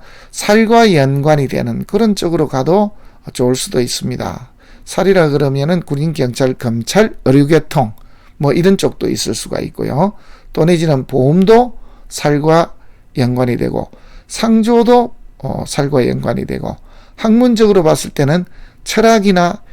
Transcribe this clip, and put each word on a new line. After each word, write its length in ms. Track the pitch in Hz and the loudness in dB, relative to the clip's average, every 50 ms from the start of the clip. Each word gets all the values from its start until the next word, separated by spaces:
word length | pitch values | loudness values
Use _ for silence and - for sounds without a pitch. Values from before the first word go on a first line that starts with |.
| - - - - - - | -8 -16 -20 -20 -20 -16
살과 640 | - - - - 208 220 226 208 233 233 233 214 180 | -14 -4 0 2 2 4 4 4 4 4 4 4 4
연관이 540 | 147 135 135 139 139 139 156 151 147 135 - | 4 2 2 0 0 0 2 2 0 0 -2
되는 360 | - 127 123 120 117 190 190 | -2 -4 -4 -4 -6 -6 -6
그런 300 | - - 208 233 220 202 | -4 -2 0 0 0 0
쪽으로 340 | - - 170 165 170 151 127 | 0 -2 -2 -2 -2 -2 -2
가도 440 | - 131 131 156 175 208 208 208 - - - - - - - - | -4 -2 0 0 2 2 0 -2 -4 -12 -20 -20 -20 -20 -20 -10
좋을 240 | - - 127 127 127 | -6 -2 0 0 0
수도 240 | 123 - - - 131 | -2 -4 -4 -4 -4
있습니다. 720 | 120 120 - - - 131 123 - - 95 - - 127 - - _ _ - - - - | -4 -4 -6 -8 -8 -8 -8 -6 -8 -8 -10 -12 -16 -20 -20 _ _ -20 -20 -20 -18
살이라 460 | - - - 185 190 196 185 165 151 | -8 -4 0 2 2 4 4 2 2
그러면은 500 | 139 147 151 139 135 139 139 160 185 170 | 2 0 0 0 -2 -2 -2 -2 -2 -2
군인, 320 | - - 147 139 151 165 | -4 -4 -6 -4 -4 -4
경찰, 420 | 151 - 135 123 117 - 135 127 127 | -4 -2 -4 -4 -2 0 -2 -2 -2
검찰, 640 | - - 123 113 117 113 - - 190 220 214 - - - | -2 -4 -4 -4 -4 -4 0 0 2 2 0 -2 -2 0
의료계통 680 | 127 135 143 143 139 165 156 - - - 156 127 110 - - - - - - - - - | 2 4 4 4 4 2 0 0 0 -2 -2 -2 -4 -6 -12 -20 -20 -20 -20 -20 -18 -8
뭐 160 | - 147 143 | -4 -2 0
이런 240 | - 175 165 190 196 | 0 2 2 2 2
쪽도 320 | 185 - 127 - - - - | 2 0 -2 -4 -4 -6 -4
있을 260 | 127 113 - - 113 | -4 -4 -6 -6 -8
수가 260 | - - - - - | -8 -8 -8 -8 -8
있고요. 520 | - - - - - 110 113 139 180 208 - - - - - - - - | -8 -8 -8 -6 -6 -4 -2 -2 -2 -2 -4 -8 -16 -20 -20 -20 -20 -8
또 120 | - - 156 | -4 0 0
내지는 420 | 170 180 160 165 160 147 131 131 | 2 2 0 0 0 0 -2 -2
보험도 720 | - 131 139 127 139 156 185 190 202 220 233 247 247 - - - - - - - - | -4 -2 0 2 2 2 4 4 4 4 4 4 0 -4 -12 -16 -20 -20 -20 -20 -16
살과 680 | - - - 151 147 143 147 156 160 170 165 - - - - - - - _ - - | -8 -4 -2 0 0 0 2 2 2 2 2 0 -6 -16 -20 -20 -20 -20 _ -8 -4
연관이 400 | 151 123 123 123 123 127 123 120 | -2 -2 0 0 0 -2 -2 -2
되고 340 | 120 123 123 117 113 - - - - - - - - - - | -2 -2 -2 -4 -4 -6 -8 -12 -20 -20 -20 -20 -20 -18 -14
상조도, 840 | - - - 226 220 220 214 226 240 233 233 226 247 247 233 240 - - - - - - | -6 -2 0 2 2 2 2 4 2 4 4 4 4 4 2 0 -6 -14 -20 -20 -16 -12
어, 260 | - 131 - - - | -8 -8 -6 -8 -8
살과 400 | 131 - - 143 139 147 131 120 123 | -6 -4 -4 -2 0 0 0 0 0
연관이 360 | 127 131 139 113 117 131 - | -2 -2 -4 -4 -4 -4 -6
되고 300 | - - 131 - - - - - - - - - - - | -6 -8 -8 -8 -10 -10 -12 -16 -20 -20 -20 -20 -20 -10
학문적으로 640 | - - 220 214 240 254 247 233 214 226 208 202 190 | -4 0 2 2 4 4 2 4 4 4 4 4 4
봤을 280 | 160 156 151 - - - | 4 2 2 0 -2 -6
때는 340 | - - 143 135 156 180 180 - - - - - _ _ - | -4 -2 0 2 0 0 -2 -6 -12 -20 -20 -20 _ _ -12
철학이나 760 | - - 226 214 226 226 220 190 202 185 180 175 170 - - - - | -4 0 2 4 4 4 4 4 2 2 2 2 0 -2 -6 -14 -20